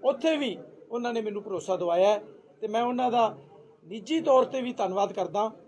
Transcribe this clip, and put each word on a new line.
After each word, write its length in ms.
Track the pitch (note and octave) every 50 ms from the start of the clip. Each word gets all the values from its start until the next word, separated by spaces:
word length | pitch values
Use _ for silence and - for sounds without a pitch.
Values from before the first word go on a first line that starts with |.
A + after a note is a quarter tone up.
| -
ਉੱਥੇ 320 | B3+ C#4 C4+ - D#4+ D#4+
ਵੀ 200 | D4 C#4+ A#3+ F3+ - - - - - - -
ਉਹਨਾਂ 220 | A3+ A#3+ A#3+ A#3+
ਨੇ 80 | A#3 A#3
ਮੈਨੂੰ 220 | A3 G#3+ G#3 G#3
ਭਰੋਸਾ 340 | G3+ - G3 E3+ - - F#3
ਦਿਵਾਇਆ 360 | F3+ F3+ E3+ E3+ F3 F#3+ G3+
ਹੈ। 100 | G#3+ G#3 - - - - - _ - _
ਤੇ 80 | - G#3+
ਮੈਂ 140 | G#3 A#3
ਉਹਨਾਂ 280 | A#3+ B3 B3 B3 B3+ B3
ਦਾ 240 | A3+ A#3+ A3+ G#3+ - C#3 - - - - - - - _ _
ਨਿੱਜੀ 340 | D#3 F#3+ A3+ F#3+ B3 D#4+ E4
ਤੌਰ 240 | - D#4 C4 C4 A#3+
ਤੇ 160 | - C4 C4
ਵੀ 100 | B3 B3
ਧੰਨਵਾਦ 400 | A#3+ - G#3 F#3 F#3 G3 G3+ A3+
ਕਰਦਾ 380 | - G#3 F3+ E3+ D#3 G3+ G#3+ A3 G#3+ - -